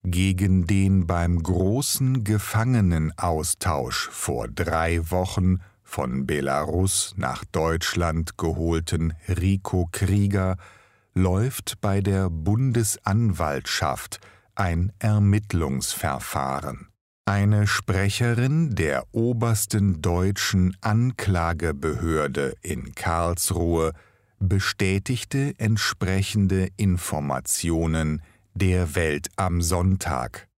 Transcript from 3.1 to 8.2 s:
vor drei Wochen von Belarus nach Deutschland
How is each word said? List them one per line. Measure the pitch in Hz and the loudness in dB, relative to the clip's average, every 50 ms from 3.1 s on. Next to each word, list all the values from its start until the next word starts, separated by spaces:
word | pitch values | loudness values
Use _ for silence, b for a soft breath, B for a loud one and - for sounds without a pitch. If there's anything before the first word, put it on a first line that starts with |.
| - - - 87 82 78 73 - - _ - 87 80 71 62 62 - - - - | -2 -2 -2 0 0 0 -2 -4 -4 _ -2 -2 0 0 -2 -4 -4 -6 -6 -6
vor | - - - - 69 60 57 58 | -8 -8 -4 -4 -4 -4 -4 -6
drei | - - 87 - 82 80 82 82 85 82 80 80 | -4 -4 -2 0 0 0 2 2 0 0 0 0
Wochen | 90 92 92 92 - 98 90 92 92 90 B B B B B - - | 0 -2 -2 0 0 2 2 2 2 2 B B B B B -10 -6
von | - 71 62 62 67 67 | -4 -4 -2 -4 -4 -2
Belarus | - 78 73 69 69 67 73 76 76 78 90 95 98 - - - - - | -2 -2 -2 0 0 0 0 0 0 0 0 0 0 0 -2 -4 -4 -6
nach | 92 85 65 62 - - | -4 -4 -4 -4 -6 -10
Deutschland | - - 85 78 82 82 80 - - - 87 87 82 80 82 | -4 -2 0 0 0 0 -2 -2 -4 -2 0 0 0 0 -2